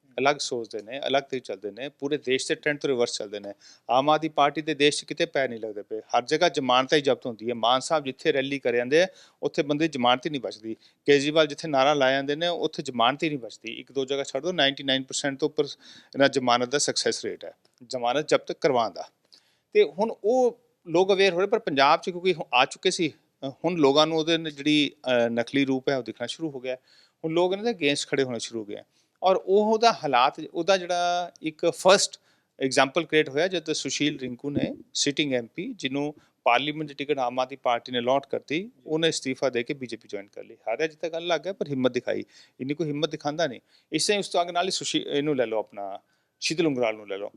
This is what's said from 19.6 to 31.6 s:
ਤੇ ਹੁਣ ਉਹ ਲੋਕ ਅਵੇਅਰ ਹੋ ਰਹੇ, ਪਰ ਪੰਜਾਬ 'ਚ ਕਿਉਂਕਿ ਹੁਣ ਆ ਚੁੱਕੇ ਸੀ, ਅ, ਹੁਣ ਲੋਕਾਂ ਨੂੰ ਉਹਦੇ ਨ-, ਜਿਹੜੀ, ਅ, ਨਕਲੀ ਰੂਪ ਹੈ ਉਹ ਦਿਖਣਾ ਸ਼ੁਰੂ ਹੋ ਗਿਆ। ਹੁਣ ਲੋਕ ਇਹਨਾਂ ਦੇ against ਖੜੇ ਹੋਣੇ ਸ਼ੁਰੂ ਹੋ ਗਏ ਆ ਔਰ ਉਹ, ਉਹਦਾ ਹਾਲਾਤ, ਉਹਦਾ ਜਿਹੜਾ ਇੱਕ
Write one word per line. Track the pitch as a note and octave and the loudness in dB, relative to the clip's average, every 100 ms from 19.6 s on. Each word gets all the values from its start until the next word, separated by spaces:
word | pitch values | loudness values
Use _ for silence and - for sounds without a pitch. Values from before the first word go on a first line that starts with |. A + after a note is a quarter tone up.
| _ | _
ਤੇ | G#3 | 2
ਹੁਣ | E3 D#3+ A3 - | 2 0 -4 -2
ਉਹ | G3+ B3+ B3 - _ _ F3 | 0 2 2 0 _ _ 0
ਲੋਕ | D#3+ F#3+ | 2 4
ਅਵੇਅਰ | F#3+ G3 | 4 4
ਹੋ | E3+ | 2
ਰਹੇ, | G3+ | 0
ਪਰ | G#3+ | 0
ਪੰਜਾਬ | - C#3 C#3 E3 | 0 4 6 4
'ਚ | - | 0
ਕਿਉਂਕਿ | F3 F#3 | -2 0
ਹੁਣ | D#3+ - | -2 2
ਆ | B2 C#3 | 2 2
ਚੁੱਕੇ | - F#3 | 0 -2
ਸੀ, | - D#3 - _ _ C3+ | 0 -2 -4 _ _ -12
ਅ, | |
ਹੁਣ | - E3 F3 | -4 -2 4
ਲੋਕਾਂ | C#3 C#3+ D#3 | 6 6 4
ਨੂੰ | D#3+ | 2
ਉਹਦੇ | D#3 E3 | 0 0
ਨ-, | D#3+ | -2
ਜਿਹੜੀ, | C#3+ D3 D3+ C#3+ - B2+ B2 A#2 | -4 2 2 2 -2 0 2 2
ਅ, | |
ਨਕਲੀ | A#2 A#2 C#3 C3+ | 0 -2 0 0
ਰੂਪ | C3 C#3+ | 0 -2
ਹੈ | C3+ | -2
ਉਹ | |
ਦਿਖਣਾ | A#2 - A#2+ | -4 -8 -10
ਸ਼ੁਰੂ | - D#3+ | -8 -8
ਹੋ | C3+ | -8
ਗਿਆ। | B2+ B2+ _ _ _ _ | -8 -10 _ _ _ _
ਹੁਣ | D#3+ | -2
ਲੋਕ | E3 F3+ | 2 2
ਇਹਨਾਂ | G3 A#3 | 0 -4
ਦੇ | |
against | F#3+ C#3+ C#3+ - | 0 0 0 -2
ਖੜੇ | C#3 | -2
ਹੋਣੇ | C3 A2+ | 0 -4
ਸ਼ੁਰੂ | - A2+ | -8 -10
ਹੋ | G#2 | -10
ਗਏ | G#2 | -12
ਆ | - _ _ _ | -16 _ _ _
ਔਰ | F#3 F#3 | 2 2
ਉਹ, | - G3 G#3+ | 2 2 4
ਉਹਦਾ | A3 A#3 | 4 2
ਹਾਲਾਤ, | - - B2 C3+ E3 D#3 | 2 2 4 4 0 -8
ਉਹਦਾ | E3+ E3+ G3 | -2 2 2
ਜਿਹੜਾ | F3 F3 F3 F3 F3 - | 0 -2 0 -2 -4 -8
ਇੱਕ | D#3 - | -10 -2